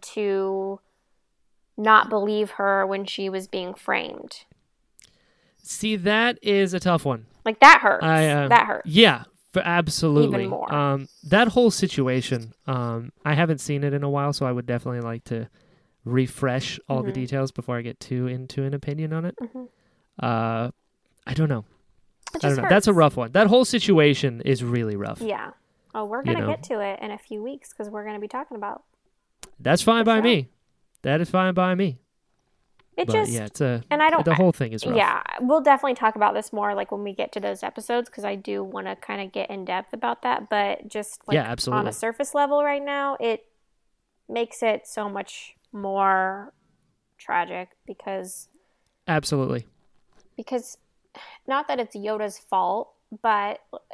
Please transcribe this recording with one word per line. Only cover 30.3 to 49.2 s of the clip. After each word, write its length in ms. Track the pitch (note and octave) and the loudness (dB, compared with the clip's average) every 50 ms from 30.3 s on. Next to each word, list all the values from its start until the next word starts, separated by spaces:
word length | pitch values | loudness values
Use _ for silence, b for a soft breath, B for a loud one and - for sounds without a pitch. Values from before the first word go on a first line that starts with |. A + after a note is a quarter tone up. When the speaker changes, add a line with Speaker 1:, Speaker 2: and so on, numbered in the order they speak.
| A#3+ D#3+ C3 - _ _ _ _ _ _ _ _ _ _ - | 4 4 2 -2 _ _ _ _ _ _ _ _ _ _ -2
Speaker 2:
That 180 | - C#3+ D#3+ F3 | 0 0 0 0
is 80 | - | 0
fine 240 | - F#3 F#3 F#3 F3+ | 0 0 2 2 2
by 200 | F#3 F3+ F3+ F#3 | 2 2 2 2
me. 260 | F3+ G3+ F3 C3 - _ _ _ _ _ _ _ _ _ _ _ _ _ _ _ _ _ _ _ | 0 0 -2 -2 -6 _ _ _ _ _ _ _ _ _ _ _ _ _ _ _ _ _ _ _
Speaker 1:
It 100 | - F4+ - | -4 -2 0
Speaker 2:
But, 40 | - | 2
Speaker 1:
just, 200 | A4 G#4+ - A#2+ | 2 0 0 -2
Speaker 2:
yeah, 120 | A#2 G#2+ | -4 -4
it's 140 | G#2 - - | -6 -4 -2
a, 220 | D3 B2+ B2 A#2 A#2+ - | -2 -2 -2 -2 -4 -2
Speaker 1:
and 120 | D4 D4 D4+ | 0 2 2
I 60 | D#4+ | 4
don't, 140 | D#4+ E4 D3+ | 4 2 2
Speaker 2:
the 60 | E3 D#3+ | 2 2
Speaker 1:
I, 20 | |
Speaker 2:
whole 180 | D#3 F#3 F3+ D#3+ | 4 4 4 2
thing 200 | - C3+ - A2+ | 2 -2 -6 -6
is 140 | A2 - | -6 -4
rough. 100 | C4 A#3+ | -2 2
Speaker 1:
yeah, 260 | A#3 G3 - - - - - G1+ - | 2 2 2 2 0 -4 -8 -6 -4
we'll 200 | B3+ B3 D4 D#4+ | 0 2 2 4
definitely 340 | C4+ D4 C4+ C4 - C#4 B3 | 6 6 4 4 4 0 0
talk 200 | - A#3 A3 G#3+ | 0 0 0 2
about 160 | A3 G#3 G#3 G#3 | 2 2 2 2
this 180 | G#3 A3 - - | 0 -4 -6 -4
more, 220 | G#3+ G#3 G#3 G3+ | -4 -2 -2 -2
like, 180 | G3 G#3 - G#3 | -4 -4 -6 -6
when 100 | G3+ G3+ | -8 -8
we 100 | G3+ G3 | -8 -6
get 200 | - - - - | -6 -8 -6 -6
to 80 | G#3+ | -6
those 220 | G3 G3+ G3 F#3+ - | -6 -6 -6 -6 -8
episodes 440 | G3 - - G#3+ - A#3+ A#3+ A#3+ - | -10 -10 -8 -6 -4 -2 -2 -4 -4
'cause 160 | - - G3+ | -8 -8 -8
I 100 | G3+ G3+ | -6 -6
do 260 | G3 G3 - G3+ G3 G3 | -6 -8 -8 -6 -6 -6
wanna 300 | F#3+ F#3+ G3 F#3+ F#3+ F#3+ | -8 -8 -10 -8 -10 -10
kinda 300 | F#3+ - - G3+ G3 G3 | -12 -10 -10 -8 -8 -8
get 240 | F#3+ - G#3 F#3+ - | -8 -8 -8 -8 -8
in 140 | G3+ G3 F#3 | -8 -10 -8
depth 280 | F#3 F3+ F#3 - - - | -6 -6 -6 -6 -8 -10
about 300 | A3+ - A#3+ A#3 - - | -6 -4 -4 -4 -4 -2
that. 260 | B3 B3 - G#3 - | -2 -2 -2 -4 -4
But 380 | G#3+ G#3 G3+ G3+ G3+ - - G#3+ | -2 -2 -2 -2 -4 -6 -10 -10
just, 380 | - G#3+ G#3 - - - _ - | -10 -10 -10 -10 -12 -14 _ -2
like, 60 | - | -2
Speaker 2:
Yeah, 80 | D3+ B2 | -2 0
Speaker 1:
on 60 | A2 | -2
Speaker 2:
absolutely. 400 | A#2+ - - B2+ B2+ - G#2 - | -4 -6 -4 -2 -2 -2 -2 -2
Speaker 1:
a 20 | - | -4
surface 420 | - - A3+ A3+ - C#4+ C#4 - | -4 -4 -4 -4 -4 -6 -2 0
level 280 | C#4+ C#4+ C#4 D4 D4 D4 | 0 2 2 2 2 2
right 180 | D4 C#4+ C#4+ C#4+ | 0 -2 -2 -4
now, 340 | C#4+ C#4+ C#4+ C#4 C#4 C4+ - | -4 -4 -2 -2 -4 -4 -2
it 260 | - A#3 A3+ A3 - _ _ _ _ _ _ _ _ _ _ _ _ _ _ _ _ - | -2 -2 -4 -4 -6 _ _ _ _ _ _ _ _ _ _ _ _ _ _ _ _ -10
makes 340 | A3 A#3 A#3 A#3 - - A#3+ | -6 -6 -6 -6 -6 -2 0
it 240 | A3+ G#3+ - - | 0 0 -2 -4
so 220 | - - A3 G#3 G#3 | -8 -10 -8 -8 -8
much 480 | G3 G3 G3 - - - - - - _ _ _ - | -8 -8 -10 -10 -14 -18 -20 -20 -20 _ _ _ -14
more 800 | G#3 G3 G3 G3 G3 G3 F#3+ F#3+ F#3+ F#3 F#3+ F#3+ G3+ G3+ C#4+ - _ _ _ _ _ _ _ _ _ _ _ _ - | -10 -8 -4 -2 2 2 4 4 4 2 0 -2 -6 -10 -16 -20 _ _ _ _ _ _ _ _ _ _ _ _ -18
tragic 580 | - - - F3 E3+ F3+ F3+ F3+ F3+ - _ _ _ | -8 -4 -4 -4 -4 -4 -6 -10 -12 -12 _ _ _
because 600 | - G3 - - G3 G3 F#3+ F#3 F#3 - - - - _ _ _ _ _ _ _ _ _ _ _ - | -20 -18 -14 -10 -8 -8 -8 -8 -10 -12 -14 -14 -16 _ _ _ _ _ _ _ _ _ _ _ -2
Speaker 2:
Absolutely. 580 | D#3+ D#3 | -2 -2